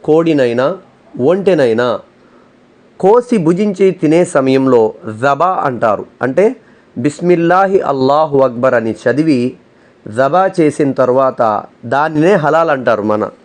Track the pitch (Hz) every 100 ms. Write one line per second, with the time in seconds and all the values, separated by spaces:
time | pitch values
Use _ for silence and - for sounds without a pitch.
0 | - 156 165 151 123 117 135 185 - _
1 | _ - 143 185 190 165 127 110 123 107
2 | - _ _ _ _ _ _ _ _ _
3 | 185 233 240 226 160 175 214 190 196 180
4 | 156 160 175 147 131 135 135 123 110 -
5 | - 107 131 139 175 185 - 120 113 98
6 | - _ 123 135 208 262 _ _ _ -
7 | 135 147 175 175 170 180 196 190 - 139
8 | 131 143 156 143 131 117 131 120 113 107
9 | 120 123 160 135 123 127 _ _ _ _
10 | - 107 135 165 190 185 156 139 143 127
11 | 127 127 131 123 117 104 - _ 120 135
12 | 156 156 160 202 147 156 165 139 123 107
13 | 104 107 107 -